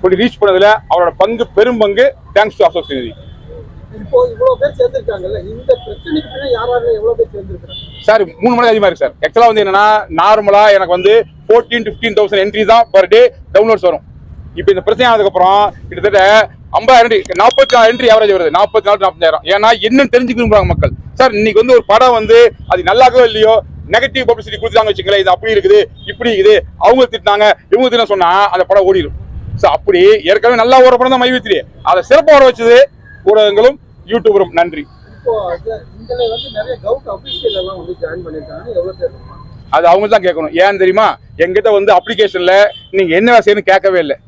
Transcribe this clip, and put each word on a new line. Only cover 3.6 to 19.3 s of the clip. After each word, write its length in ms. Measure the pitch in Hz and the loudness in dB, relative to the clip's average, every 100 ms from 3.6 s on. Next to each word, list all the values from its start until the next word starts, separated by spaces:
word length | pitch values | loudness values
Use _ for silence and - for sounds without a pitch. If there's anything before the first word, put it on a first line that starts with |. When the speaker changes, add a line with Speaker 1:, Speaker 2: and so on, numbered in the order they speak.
| - - - - | -20 -20 -20 -18
Speaker 2:
இப்போ 160 | - 494 494 | -4 -2 -2
இவ்வளவு 240 | 440 508 494 | -2 -2 -2
பேர் 160 | 571 - | -6 -4
சேர்ந்திருக்காங்கல்ல, 600 | 494 523 466 392 359 415 381 | -6 -4 -10 -10 -10 -10 -12
இந்த 180 | 453 523 494 719 | -16 -4 -4 -4
பிரச்சனைக்கு 440 | 403 349 311 - | -16 -8 -8 -8
பின்னாடி 180 | 262 277 233 | -12 -8 -6
யார் 120 | 240 | -4
யாரெல்லாம் 260 | 247 233 220 | -6 -4 -4
எவ்வளவு 160 | 220 233 | -4 -4
பேர் 140 | 226 | -6
சேர்ந்திருக்காங்க? 420 | 208 190 170 - - - - - | -8 -16 -18 -16 -20 -20 -10 -2
Speaker 1:
சார், 140 | 220 185 - | 0 -2 -4
மூணு 120 | 220 | -2
மடங்கு 180 | 240 240 | 0 0
அதிகமா 180 | 220 196 | 2 0
இருக்கு 140 | 165 135 | -2 -6
சார். 100 | - 156 | -4 -4
ஆக்சுவலா 240 | 226 233 | 2 2
வந்து 120 | 214 | 2
என்னன்னா, 240 | 202 196 208 214 196 160 | 0 0 2 0 -2 -2
நார்மலா 420 | 185 220 208 202 214 196 | 2 2 2 2 4 2
எனக்கு 180 | 180 180 | 0 0
வந்து 160 | 190 226 196 - - | 2 2 0 -12 0
ஃபோர்டீன், 380 | 226 233 233 214 | 0 0 -6 -8
ஃபிஃப்டீன் 280 | - 226 208 | -8 -4 -2
தௌசண்ட் 240 | 208 202 196 | -2 -2 -2
என்ட்ரி 180 | 202 208 | -2 2
தான் 140 | 226 233 | 2 2
per 100 | 190 185 | 0 2
day 100 | 214 247 - - 190 | 2 2 0 -2 0
டவுன்லோட்ஸ் 320 | 220 214 180 | 2 0 0
வரும். 160 | 160 - - - - - 165 | -4 -10 -20 -20 -20 -18 -6
இப்போ 100 | 175 | -2
இந்த 100 | 185 185 | -2 -2
பிரச்சனை 220 | 226 247 | 0 0
ஆனதுக்கு 220 | 226 202 | 2 0
அப்புறம் 280 | 180 180 202 208 - - | 0 2 2 0 -4 -16
கிட்டத்தட்ட 320 | - 208 196 190 220 202 - - 160 | -6 -2 2 4 2 0 -6 -6 -4
ஐம்பதாயிரம் 300 | 220 254 233 | 2 4 4
என்ட்ரி, 280 | 214 - 180 | 0 -4 0
நாற்பத்தி 320 | 220 254 269 240 | 0 2 2 4
நாலு 140 | 226 | 2
என்ட்ரி 180 | 240 240 | 2 2
ஆவரேஜ் 200 | 220 214 190 | 2 2 0
வருது. 160 | 165 170 | 0 -2
நாற்பத்தி 300 | 202 220 208 | -2 -2 0
நாலு, 120 | 208 | 0
நாற்பத்தஞ்சாயிரம். 400 | 190 - 165 | -2 -2 -2